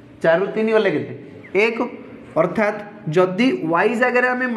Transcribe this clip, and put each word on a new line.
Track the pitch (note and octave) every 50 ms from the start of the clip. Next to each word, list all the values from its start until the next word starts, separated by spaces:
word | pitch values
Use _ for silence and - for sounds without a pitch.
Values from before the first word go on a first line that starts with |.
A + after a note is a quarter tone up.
| - - - - -
ଚାରିରୁ | E3 E3 F3+ G3+ F#3+ -
ତିନି | A3 A3 A3 A3
ଗଲେ | G#3+ G3+ F#3 D3+
କେତେ? | C3 B2 B2 - - - - - - - - - G3 A3
ଏକ। | A#3 A3+ - A#3+ A#3 - - - - - - - - -
ଅର୍ଥାତ୍ | D#3 E3 F3 E3 A3 G#3 G#3 G#3+ - - - - - - D#3+ D3+
ଯଦି | F#3 F#3 F3+ F3+ G3 B3 C4+ - - D#3 D#3 E3
ୱାଇ | E3+ G3+ A3+ A#3+ A3+
ଜାଗାରେ | B3+ B3 A#3+ B3 B3 B3 B3
ଆମେ | B3 B3+ B3 A#3